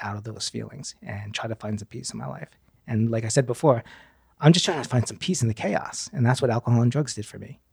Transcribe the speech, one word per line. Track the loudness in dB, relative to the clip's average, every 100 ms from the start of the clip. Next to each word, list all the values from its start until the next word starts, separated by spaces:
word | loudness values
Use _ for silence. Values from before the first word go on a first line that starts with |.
out | -8 -8
of |
those | -10 -10 -8
feelings | -8 -10 -12 -14 -14
and | -12 -10 -8
try | -8 -6
to |
find | -6 -6 -6
some | -8
peace | -12 -10
in | -8
my | -10
life. | -10 -14 _ _ _ -2
And | 0 2
like | 0
I | 2
said | 2 2
before, | 4 4 4 0 -18 -20 _ _ 4
I'm | 6
just | 8
trying | 4 -2
to | 0
find | 0 0
some | -4
peace | -4 0
in | 0
the |
chaos. | 0 -2 -2 -4 -10 -6
And | 0
that's | 2 4
what | 2
alcohol | 2 4 4
and | 4
drugs | 2 -2
did | -6 -10
for | -12
me. | -16 -18 _